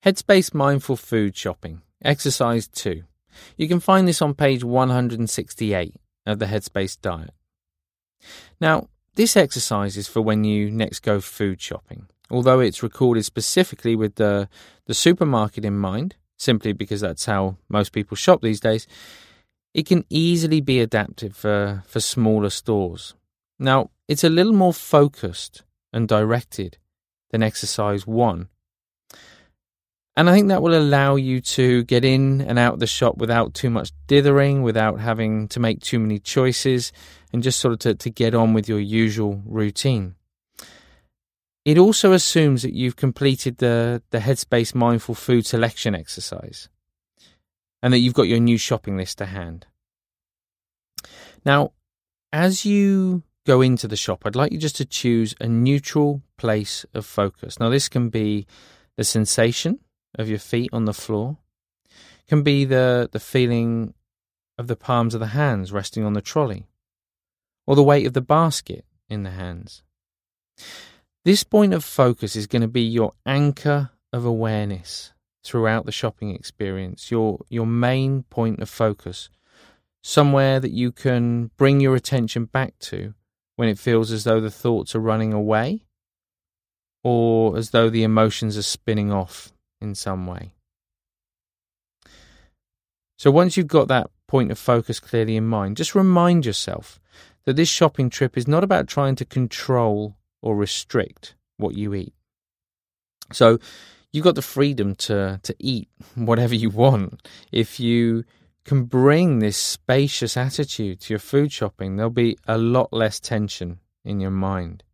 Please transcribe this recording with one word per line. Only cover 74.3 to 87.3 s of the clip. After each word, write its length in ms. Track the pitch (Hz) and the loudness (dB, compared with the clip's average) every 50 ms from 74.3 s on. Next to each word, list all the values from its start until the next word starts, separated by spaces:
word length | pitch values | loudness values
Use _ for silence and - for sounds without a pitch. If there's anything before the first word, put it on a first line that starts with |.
| 117 110 113 113 110 107 104 101 101 92 85 - - - - - _ _ _ _ _ _ _ | -2 -2 -2 -2 -2 -2 -2 -4 -6 -8 -12 -14 -16 -16 -16 -18 _ _ _ _ _ _ _
throughout 400 | - - 120 113 110 110 113 - | -6 -4 0 0 2 0 0 -2
the 80 | - | -6
shopping 380 | 107 - - 113 - _ 107 104 | -8 -6 -6 -6 -6 _ -10 -10
experience, 800 | 92 - - - _ _ 107 95 95 95 95 90 90 - - - | -10 -12 -14 -20 _ _ -8 -6 -6 -8 -8 -10 -12 -14 -10 -6
your, 300 | 120 113 110 110 98 - - _ | -2 -2 0 -2 -2 -6 -10 _
your 160 | 120 117 113 | -6 -4 -4
main 560 | 113 117 120 120 123 131 131 135 135 139 135 | -2 0 0 0 0 0 0 -2 -2 -2 -4
point 380 | 131 _ - - 117 113 107 - | -6 _ -4 -4 -2 -2 -2 -4
of 100 | - - | -8 -12
focus, 580 | - - 113 110 104 _ - - 90 - - - _ _ _ _ _ _ _ _ _ _ _ _ _ _ | -4 -2 -2 -2 -2 _ -10 -14 -14 -14 -18 -20 _ _ _ _ _ _ _ _ _ _ _ _ _ _
somewhere 580 | _ - - 151 147 143 139 139 135 135 135 135 | _ 0 2 4 4 6 4 4 4 4 2 0
that 100 | 131 127 | -2 -4
you 220 | - 113 123 123 | -4 -2 -4 -4
can 580 | 120 - - 135 127 120 120 120 117 120 117 110 _ _ | -4 -2 -2 0 0 2 0 0 -2 -2 -4 -6 _ _
bring 220 | 139 135 139 139 | 4 4 4 4
your 140 | 139 135 131 | 4 4 2
attention 520 | 123 - - 139 131 117 110 - 117 117 | 0 0 -2 -2 -2 -2 -2 -4 -6 -6
back 320 | 113 - 135 131 - _ _ | -4 -2 -4 -4 -4 _ _
to 340 | - - - 95 90 107 107 _ _ _ _ _ _ _ _ | -16 -12 -10 -10 -10 -12 -14 _ _ _ _ _ _ _ _
when 120 | - 120 113 | -2 -2 -2
it 100 | 104 - | -2 -2
feels 340 | - 123 117 113 113 110 | 0 2 2 2 2 0
as 120 | 113 110 107 | -4 -4 0
though 160 | 117 113 113 | 0 0 2
the 100 | 110 107 | 0 -2
thoughts 440 | 101 - - 123 117 104 - - - | -8 -4 -2 -2 -2 -2 -4 -4 -6
are 60 | 113 | -4
running 320 | 110 113 110 110 110 110 | -2 0 0 0 0 -2
away 500 | 107 104 104 107 107 107 117 143 202 220 _ _ _ _ _ _ _ _ _ _ _ _ _ _ _ _ _ _ _ _ _ _ _ _ | -2 -2 0 0 0 0 0 -2 -6 -8 _ _ _ _ _ _ _ _ _ _ _ _ _ _ _ _ _ _ _ _ _ _ _ _
or 560 | _ 127 120 117 117 117 | _ 0 0 2 2 2